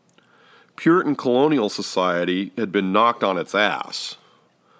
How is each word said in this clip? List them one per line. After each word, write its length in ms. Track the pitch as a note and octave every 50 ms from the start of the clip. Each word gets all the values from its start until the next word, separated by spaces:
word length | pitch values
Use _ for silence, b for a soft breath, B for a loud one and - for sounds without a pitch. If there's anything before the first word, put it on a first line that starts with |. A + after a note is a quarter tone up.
| _ _ b b b b b b b b b b b b b
Puritan 380 | - - D#3 E3+ F#3 - D3 C#3
colonial 540 | - - C3 A#2+ B2+ C#3+ D#3 D#3 C3+ G#2 G2+
society 840 | - - G2 - - F#2+ F2+ F2+ F2 F2 F2 F2 F#2 F#2 G2 F#2 -
had 160 | - A2 F#2+ F2+
been 220 | G2+ F#2+ F#2+ F#2+
knocked 280 | G#2+ A2+ A#2 A#2 - A#2
on 140 | G2 F#2+
its 180 | F2 D#2 - -
ass. 640 | G2+ G#2 G2 D#2 C2 - - - - - - - b b b b b b b b b b b b